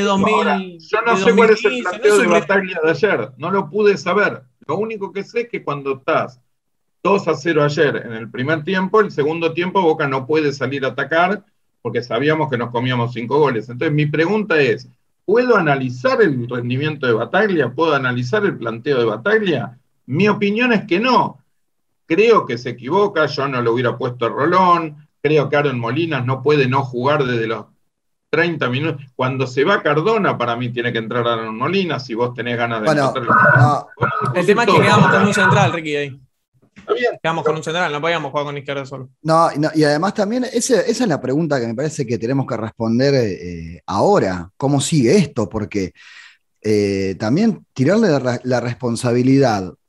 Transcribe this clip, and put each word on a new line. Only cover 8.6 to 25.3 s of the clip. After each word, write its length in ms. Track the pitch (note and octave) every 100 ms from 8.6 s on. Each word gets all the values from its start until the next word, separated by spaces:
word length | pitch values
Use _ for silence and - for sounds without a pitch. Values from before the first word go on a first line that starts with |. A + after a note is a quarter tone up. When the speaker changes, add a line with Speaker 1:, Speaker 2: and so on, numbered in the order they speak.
Speaker 1:
tiempo, 380 | D#3 F#3+ F#3+ G#3+
el 100 | G3
segundo 440 | D3 D3 E3 E3
tiempo 260 | D#3+ F3+ G3
Boca 260 | E3 D#3+ C#3+
no 200 | C3+ B2+
puede 260 | D#3 D3
salir 320 | C#3+ B2+ C#3
a 40 | B2+
atacar 560 | C#3 C#3 D#3+ F3+ - _ _ _ _
porque 220 | A#2 A2+
sabíamos 480 | - A#2+ D3 D#3 C#3+
que 80 | A#2+
nos 120 | A#2+
comíamos 440 | A#2+ B2+ B2 A#2
cinco 240 | A#2+ A#2 C#3+
goles. 300 | C#3 A2+ A2
Entonces 240 | B2 D#3+
mi 100 | D3
pregunta 560 | D3 D3 E3+ G#3+ F#3 D#3
es: 260 | B2+ G#2 - _ _ _
¿puedo 320 | - A3+ B3+ G#3
analizar 640 | D#3 C3+ B2+ B2 C4 B3+
el 260 | F#3 B2 A#2
rendimiento 600 | B2 A#2+ C3 D#3 D3 B2
de 80 |
Bataglia? 580 | A2 A#2 F#3 G#3+ E3+ B2
¿Puedo 220 | B2+ E3
analizar 500 | C#3 B2+ B2 B2 G#3
el 140 | G3 A#2+
planteo 400 | A#2 A2+ D3 B2+
de 60 | A2+
Bataglia? 720 | G#2+ G3+ A3 G3 D3 G#2 - _ _
Mi 240 | - D3+ G#3
opinión 460 | G3+ G3+ G#3+ B3
es 100 | A3
que 160 | - F3+
no. 380 | B3+ G#3+ - - _ _ _ _ _ _ -
Creo 380 | E3 A#3 G3
que 140 | - B2
se 100 | C3
equivoca, 560 | B2 B2+ F#3+ G3+ D#3+
yo 240 | D3 D3 C#3
no 140 | B2+
lo 100 | A#2
hubiera 240 | A#2+ A#2+ A#2+
puesto 300 | B2+ B2 A2+
a 20 |
Rolón, 800 | G#2+ D3+ F#3 F3+ E3+ D#3 D3 - _
creo 260 | D3